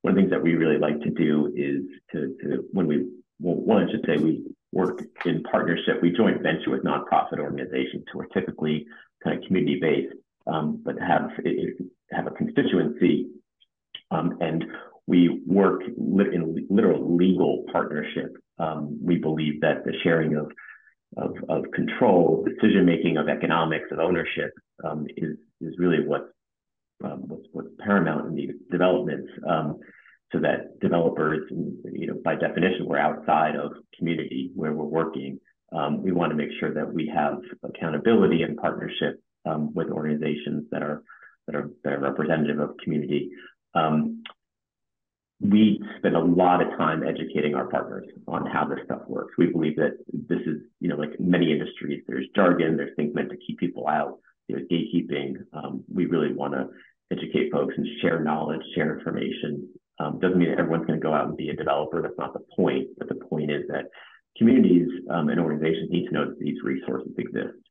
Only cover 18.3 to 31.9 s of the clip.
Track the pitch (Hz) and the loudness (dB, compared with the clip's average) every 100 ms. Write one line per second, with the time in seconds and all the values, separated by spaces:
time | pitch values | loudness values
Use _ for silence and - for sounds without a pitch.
18.3 | - _ - 80 78 73 76 87 85 78 | -14 _ -6 -4 -4 -8 -4 0 2 2
19.3 | 78 78 73 80 71 - - 87 82 80 | 0 -2 2 0 2 -2 -2 2 2 2
20.3 | 76 76 - - - _ _ _ - - | 0 -4 -12 -20 -20 _ _ _ -8 -8
21.3 | - - 78 - - - - 120 90 80 | -8 -2 -2 -2 -4 -4 2 6 6 6
22.3 | 80 - - 110 101 87 82 78 78 76 | 4 0 2 4 6 6 4 2 2 0
23.3 | 71 80 82 80 78 - 76 82 85 76 | 0 2 2 2 -2 -4 0 2 2 0
24.3 | - 73 - _ _ 78 78 73 - 80 | -4 -6 -10 _ _ -8 -6 -8 -6 -6
25.3 | 76 _ _ 80 82 87 78 - 71 - | -6 _ _ -10 0 2 4 2 -2 -4
26.3 | _ _ _ _ _ _ _ - 67 - | _ _ _ _ _ _ _ -10 -8 -10
27.3 | 78 - 80 - - 104 101 82 78 - | -12 -12 -12 -12 -8 2 4 4 0 -4
28.3 | 73 67 - - 90 92 90 - 71 - | -6 -6 -10 -4 2 4 4 0 -6 -8
29.3 | - - 80 76 - - - - _ _ | -10 -2 0 -2 -6 -14 -20 -20 _ _
30.3 | 80 76 - - - 90 87 82 - 78 | 0 0 0 -6 -4 0 4 2 2 0
31.3 | 78 - - 78 - - | 0 -4 -6 -6 -8 -10